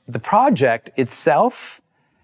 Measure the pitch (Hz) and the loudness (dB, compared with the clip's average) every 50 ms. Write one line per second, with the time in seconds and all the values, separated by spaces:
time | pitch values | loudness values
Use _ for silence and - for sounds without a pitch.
0 | _ - 120 113 - - 196 226 262 294 220 113 139 120 113 117 _ - _ 131 | _ -12 -12 -10 -4 0 2 2 4 2 2 2 2 0 0 -2 _ -8 _ -4
1 | 131 - - - - 160 143 160 220 247 - - - - - - _ _ _ _ | -2 -2 0 0 2 2 2 2 2 0 -2 -6 -10 -12 -14 -16 _ _ _ _
2 | _ _ _ _ | _ _ _ _